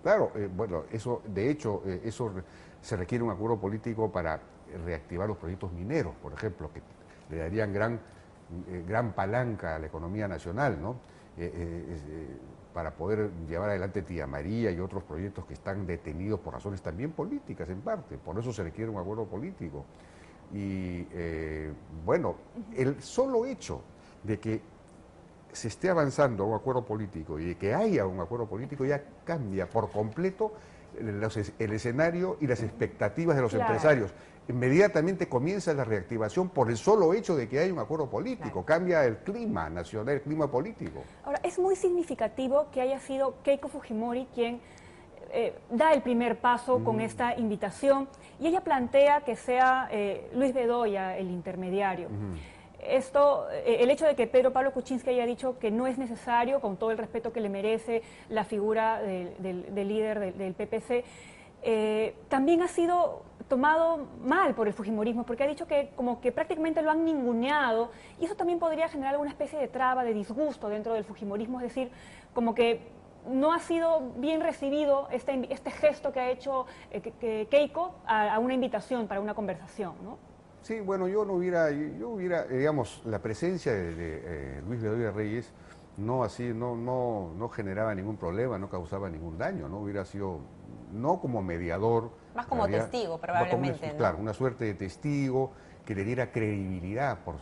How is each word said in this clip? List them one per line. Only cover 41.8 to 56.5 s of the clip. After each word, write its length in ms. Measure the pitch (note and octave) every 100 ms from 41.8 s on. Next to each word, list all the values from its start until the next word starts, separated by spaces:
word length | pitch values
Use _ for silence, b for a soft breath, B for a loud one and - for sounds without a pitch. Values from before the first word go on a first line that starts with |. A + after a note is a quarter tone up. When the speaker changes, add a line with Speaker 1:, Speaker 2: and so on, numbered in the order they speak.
| F#4 F4 D#4+ C4 A3 A#3+ C4 C#4 D4
Speaker 2:
que 100 | C4
haya 180 | B3+ C4+
sido 360 | - C4+ C4+ C4
Keiko 280 | - C#4 D4
Fujimori 580 | C#4+ - A3 A#3 A#3+ C4 -
quien, 240 | A#3 A#3+ B B B B B - -
eh, 260 | - A3 - -
da 220 | A#3 D#4
el 80 | D4
primer 360 | A#3+ A#3 A#3+ A3+
paso 420 | - A#3+ - B3
con 140 | A#3 A3
Speaker 1:
Mm. 40 |
Speaker 2:
esta 340 | A3+ - A#3+ A#3+
invitación, 720 | A3+ G#3 G3+ - C#4 C#4 C4+ B B B
y 60 | D#4
ella 140 | F#4
plantea 600 | F4+ C#4 A#3+ C#4 C#4+ D4
que 160 | C#4+ A3
sea, 500 | - B3 B3+ C4 -
eh, 400 | G#3 G3+ - - A#3+
Luis 180 | C4+
Bedoya 640 | B3+ A#3 A#3+ A3+ G3 F#3+ F#3
el 140 | F#3
intermediario. 760 | F3+ E3 F3 F#3 F#3+ G3 F3+ E3+
Speaker 1:
Ujú. 300 | G#2 G2+ E2 C#2+ B B - -
Speaker 2:
Esto, 600 | C4 C4 C#4+ C#4+ C4 F2+
eh, 260 | C#3 - A3+
el 80 | B3
hecho 160 | D4 D#4
de 100 | C4
que 120 | A#3
Pedro 260 | B3+ B3+
Pablo 200 | C4 C4+
Kuczynski 360 | C4+ B3 C4 C4
haya 160 | B3 A#3+
dicho 320 | A#3+ C4 B3+
que 120 | A3
no 160 | A3 B3+
es 100 | C4
necesario, 600 | B3+ A#3 - A#3+ A#3+